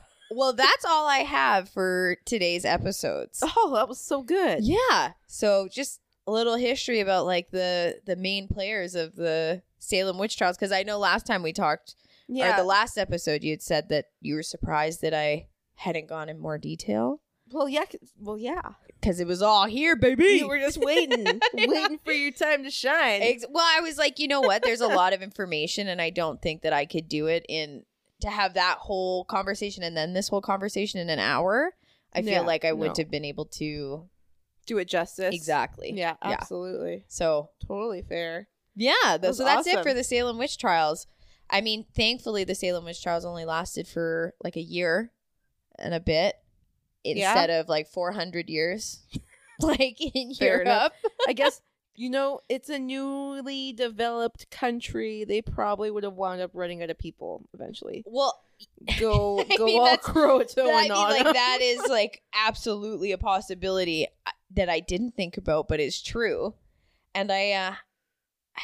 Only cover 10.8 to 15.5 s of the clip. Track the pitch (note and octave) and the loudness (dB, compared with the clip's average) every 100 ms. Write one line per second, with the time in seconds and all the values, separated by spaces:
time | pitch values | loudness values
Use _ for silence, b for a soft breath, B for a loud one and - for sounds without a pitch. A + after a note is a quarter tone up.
10.8 | G3+ G#3 F#3+ G3+ - G3+ E3 D#3+ E3+ D#3 | -2 0 2 2 0 -2 -2 -2 0 -2
11.8 | - - b b - B3+ C4 G3+ F#3 G3 | -6 -20 b b -8 0 2 4 4 4
12.8 | A#3+ - F#3+ F3 - D3+ D3+ D3+ - D#3 | 2 -2 -2 -2 -2 -2 -2 -4 -2 -2
13.8 | - D3+ - _ D3+ D3+ E3 - - D#3 | 0 -2 -2 _ -6 -6 -6 -6 -2 0
14.8 | D#3 E3 D#3 D#3 D3+ D3 - | -2 -2 -2 0 0 -2 -6